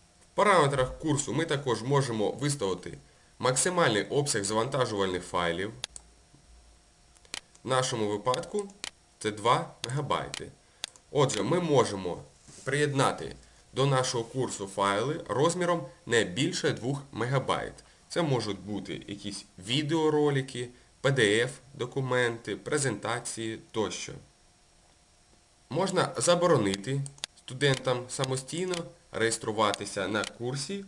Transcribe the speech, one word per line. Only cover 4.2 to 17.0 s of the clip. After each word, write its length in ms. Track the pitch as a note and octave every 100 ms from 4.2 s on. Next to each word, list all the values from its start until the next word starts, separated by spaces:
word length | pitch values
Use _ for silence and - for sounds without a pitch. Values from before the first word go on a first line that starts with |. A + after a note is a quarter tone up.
| C#3 G#2+
завантажувальних 800 | G2 A2 B2 C3+ A#2 G#2 F#2+ F2+
файлів. 500 | - F2+ E2+ E2+ G#2 B2 - - - _ _ - _ - - _ _ _ _ _ - - - -
В 40 | A2+
нашому 400 | C3 C3 A#2+ G#2
випадку 640 | G#2 B2+ B2+ - G#3 G3+ - - - _ -
це 120 | G#2+
два 380 | G2 A2+ D3+ E3 - A2+
мегабайти. 680 | C#3 B2 E2 C#2 - D#2+ - _ _ - - _
Отже, 320 | D3 C3+ G#2
ми 160 | G#2+ F3
можемо 640 | E3 C3+ G#2+ G2 F2+ D#2+ - - - -
приєднати 720 | - C#3+ D3 C3+ B2 - C2+ - - - _
до 120 | A2+ C#3
нашого 380 | C3 B2 A#2+
курсу 440 | A2 C3 A2+ - G2
файли 580 | G2+ G2 G2+ C3 E3 -
розміром 580 | G#2+ E3 F3+ F3 E3 C3+ - -
не 180 | A#2
більше 480 | F#2 F2+ D#3+ - -
двох 320 | G#2+ A#2+ C#3